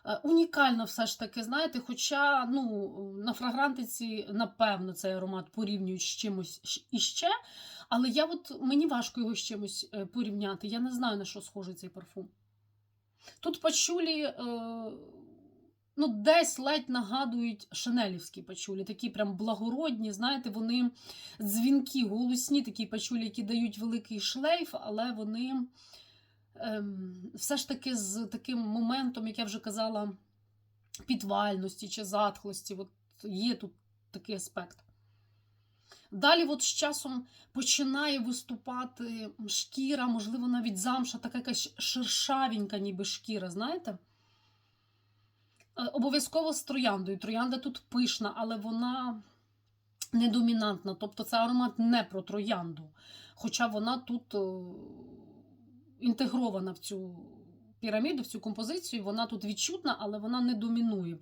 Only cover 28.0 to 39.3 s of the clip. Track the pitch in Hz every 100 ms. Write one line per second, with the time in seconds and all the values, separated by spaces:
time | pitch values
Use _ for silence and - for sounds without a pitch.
28 | 190 208 220 226 - 240 220 226 226 262
29 | 254 247 220 214 214 220 220 214 220 214
30 | 202 190 _ _ _ _ _ _ _ -
31 | - 240 196 196 208 190 190 - 208 220
32 | 196 208 208 202 202 190 - 190 190 _
33 | _ _ 214 185 233 226 196 - _ _
34 | _ 196 - 202 - - 175 - _ _
35 | _ _ _ _ _ _ _ _ _ -
36 | _ 202 285 339 294 294 - - 294 294
37 | 269 254 254 - _ 262 254 - 269 277
38 | 302 277 233 247 - 233 - 247 247 -
39 | 240 226 214